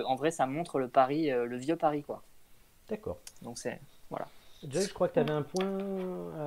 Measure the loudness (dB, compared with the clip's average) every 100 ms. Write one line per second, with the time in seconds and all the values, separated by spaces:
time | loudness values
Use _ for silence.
0 | 2 2 2 2 0 0 -2 0 4 6
1 | 6 4 2 2 2 -2 0 2 4 2
2 | -2 -8 -10 -20 -20 -20 -20 -20 -8 -6
3 | -6 -8 -12 -14 -12 -8 -6 -6 -10 -20
4 | -10 -8 -8 -10 -20 -14 -4 -2 -2 0
5 | 2 2 2 2 0 -2 -2 -2 -2 -4
6 | -4 -6 -8 -6